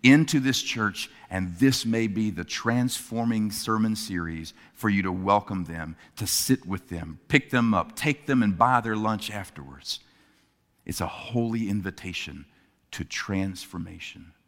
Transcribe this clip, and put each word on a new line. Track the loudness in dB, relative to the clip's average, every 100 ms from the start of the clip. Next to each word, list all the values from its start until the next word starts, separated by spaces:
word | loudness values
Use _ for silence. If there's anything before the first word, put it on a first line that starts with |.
into | 10 8 8 2
this | 2 0
church, | -2 -2 -2 -2 -12 -14 -6
and | -4 -4 4
this | 4 4 0
may | 0 0
be | 0 -2
the | -2
transforming | -8 -2 0 2 0 -2 -6 -2 0 0 0
sermon | -2 0 2 2 0
series | -4 -4 -4 -6 -10 -16 -20
for | -2 2
you | 2
to | 0
welcome | -2 4 4 4 -6
them, | -6 -8 -10 -12 -18 -10
to | -4
sit | -2 2 2 2
with | -8 -6
them, | -8 -8 -12 _
pick | 0 2
them | 2 4
up, | 2 0 -2
take | -2 -2 0
them | 2
and | 2 4
buy | 4 4
their | 2 -2
lunch | -2 -2 -6
afterwards. | -10 -12 -14 -16 -16 -10 -12 _ _ _ _ _ _ _ _
It's | -10 -6
a | -6
holy | -6 -4 -2 0 -2 -2
invitation | -2 -4 -8 -10 -10 -10 -14 -18 _ _ _ _
to | -12
transformation. | -8 -8 -4 -2 -2 -6 -12 -12 -12 -12 -16 -16 -20 _